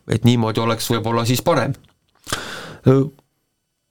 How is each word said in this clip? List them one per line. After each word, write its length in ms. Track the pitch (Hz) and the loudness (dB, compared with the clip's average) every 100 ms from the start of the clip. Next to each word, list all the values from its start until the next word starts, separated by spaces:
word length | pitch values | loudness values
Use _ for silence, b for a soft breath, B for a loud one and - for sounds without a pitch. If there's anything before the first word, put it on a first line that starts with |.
| - | -6
et 160 | 110 | 0
niimoodi 360 | 117 123 110 110 | 2 2 0 0
oleks 300 | 113 113 - | -2 -2 -2
võib-olla 340 | 113 107 117 113 | -2 0 0 0
siis 160 | 123 | 0
parem. 320 | - 156 117 - _ _ _ _ B B B B B B - | 0 0 0 -6 _ _ _ _ B B B B B B 2
Äh, 160 | 135 135 - _ _ _ _ _ _ _ | 4 2 -6 _ _ _ _ _ _ _